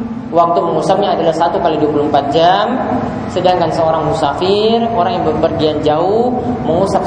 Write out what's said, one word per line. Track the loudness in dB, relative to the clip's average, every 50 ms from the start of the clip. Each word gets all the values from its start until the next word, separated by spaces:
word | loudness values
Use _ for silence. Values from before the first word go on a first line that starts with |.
| -6 -6 -8 -10 -8 -2
waktu | 0 2 2 2 2 0
mengusapnya | 0 0 0 -2 0 0 0 0 0 0 0 0
adalah | 0 0 0
satu | 0 0 0 0 0
kali | 0 0 0 0
dua | 0 0
puluh | 0 0 0
empat | 2 0 0 0 0
jam, | 2 2 4 4 4 2 0 -2 -2 -2 -2 -2 -4 -4 -4 -4 -6 -6 -6 -6 -4
sedangkan | 0 2 2 2 2 0 0 0
seorang | 0 0 0 0 0 0 -2 -2
musafir, | 0 0 -2 -2 0 0 0 2 2 2 2 2 2 0 0 0
orang | 0 0 0 0 -2
yang | -2
bepergian | -2 0 0 0 0 0 0 0 0 0 0
jauh, | 0 0 2 2 2 2 2 2 2 0 0 -2 -2 -2 -4 -4
mengusap | -2 -2 0 0 0 0 0 -2 -2